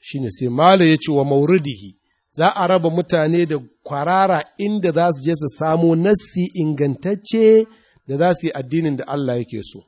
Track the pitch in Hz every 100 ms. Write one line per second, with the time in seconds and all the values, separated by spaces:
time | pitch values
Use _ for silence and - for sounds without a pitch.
0 | - 143 127 - 123 123 170 190 165 156
1 | - 143 139 139 147 185 139 110 98 -
2 | _ _ _ - 170 208 175 185 165 165
3 | 175 175 156 170 170 151 120 _ - 143
4 | 151 185 196 170 - _ 202 214 180 160
5 | 175 143 143 165 147 - 156 160 170 165
6 | 185 208 - - 180 185 156 143 143 131
7 | 185 202 208 220 220 220 220 - _ _
8 | - 139 175 175 165 143 131 156 160 135
9 | 131 143 135 120 120 110 101 196